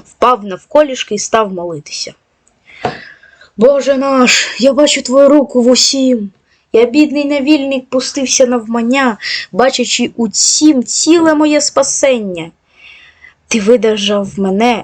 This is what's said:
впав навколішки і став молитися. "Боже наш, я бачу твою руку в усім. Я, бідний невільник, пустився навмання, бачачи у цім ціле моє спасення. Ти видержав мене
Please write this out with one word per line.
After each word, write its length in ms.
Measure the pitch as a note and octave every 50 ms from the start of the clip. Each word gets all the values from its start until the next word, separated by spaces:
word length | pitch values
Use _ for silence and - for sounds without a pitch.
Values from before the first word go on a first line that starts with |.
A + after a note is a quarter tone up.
| -
впав 400 | _ _ _ A3 A#3+ B3+ G#3+ G3+
навколішки 720 | G3+ F#3 - - _ - D4 D4+ C4+ B3+ - - - G#3+
і 40 | G3+
став 340 | - - - A3+ G#3+ F#3+ F#3
молитися. 600 | F3 F3 F3 E3 D3 - - - - - - - _ _ _ _ _ _ _ _ _ _ _ - - - - - - - - - _ _ _ _ _ - _ _
"Боже 400 | G3+ A3 C#4 C#4 C#4 A#3+ C4+ C#4
наш, 580 | B3+ C#4 C#4 C4+ C4 B3 - - - - - - -
я 140 | A#3 C#4 A#3+
бачу 280 | C#4+ D4 D4 - C4+
твою 280 | - - B3+ C#4 C#4+ C#4
руку 320 | D4 D4+ B3 - - B3
в 60 | A#3
усім. 640 | B3 B3 A#3+ - - C4+ C4+ C4 B3+ B3 A3 G3+ G3 - _ _ _ _ _ _ _ -
Я, 120 | A3+ A#3+
бідний 400 | A#3+ A#3 D4+ D4+ - - D4 C#4
невільник, 600 | C#4 D4 C#4 B3+ D4 D#4 C#4 C4+ C4+ C#4 C4 C4 _
пустився 560 | B3+ C4 - - - C#4+ C4 B3+ - - C4
навмання, 720 | A#3+ B3 A#3+ G#3+ A3+ A#3 A#3 A3+ A#3 C4 C#4 C4+ A#3+ G3+ - - - - - - -
бачачи 600 | - G3 B3 C4+ - - A#3 - - - A#3+ - -
у 140 | - A#3 G3+
цім 540 | - - - - - - D4+ D#4 C#4+ B3+ -
ціле 500 | - - - - D#4 E4+ E4+ E4 D#4+ D4+
моє 280 | D4+ D#4 D4 D4+ D4
спасення. 920 | D4 - - C#4 C4+ - - - D4 C4+ B3+ A3+ G#3 F#3+ F3 E3 D#3+ E3+ - _ _ _ _ _ - - - - - - _ _ - - _ _ _ -
Ти 80 | - A3
видержав 720 | F#3+ G#3+ B3 A3 G#3 A3 G#3+ G3+ G#3 G#3 G#3 G3+ G3 G3 -
мене 460 | G3 G3 F#3+ F#3+ G3+ A#3 B3 A#3 F#3+